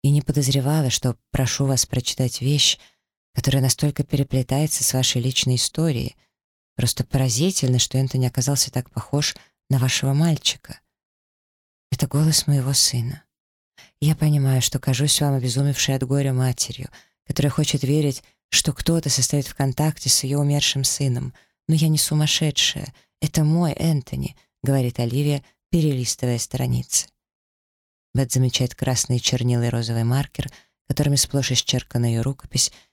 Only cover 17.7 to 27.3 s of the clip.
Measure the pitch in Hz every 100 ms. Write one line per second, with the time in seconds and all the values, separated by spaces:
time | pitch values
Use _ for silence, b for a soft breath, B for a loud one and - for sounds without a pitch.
17.7 | 143 127 147 151 131 b b _ - -
18.7 | 135 - 165 156 - 127 147 135 - 139
19.7 | 127 151 156 - - 131 143 143 143 -
20.7 | 139 131 - 139 120 127 b b b -
21.7 | 160 160 156 - 151 151 - 160 143 -
22.7 | - - b b _ 156 - 151 165 170
23.7 | - 165 151 127 131 135 - b _ -
24.7 | 139 123 123 120 127 147 143 b b _
25.7 | 175 156 131 123 - 123 120 - 127 127
26.7 | 123 123 - - _ _